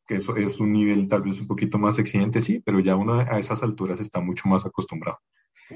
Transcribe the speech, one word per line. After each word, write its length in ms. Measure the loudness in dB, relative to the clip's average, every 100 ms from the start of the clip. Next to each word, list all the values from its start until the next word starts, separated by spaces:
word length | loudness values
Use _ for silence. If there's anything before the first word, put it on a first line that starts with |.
| -6
que 80 |
eso 200 | -4 -2 0
es 240 | 0 0
un 120 | 2
nivel 360 | 4 4 4 2
tal 120 | 0
vez 180 | 0 -4
un 80 | -4
poquito 300 | -2 -2 0
más 220 | 2 2
exigente, 420 | 0 2 2 0
sí, 220 | 0 -2
pero 160 | 0 2
ya 160 | 4 2
uno 160 | 2
a 260 | 2 2 0
esas 240 | -2 -2
alturas 380 | -2 -2 -4 -4
está 200 | -6 -4
mucho 280 | -4 -2 2
más 160 | 2
acostumbrado. 540 | 0 -6 -6 -6 -8 -8 _ _ _ _ -20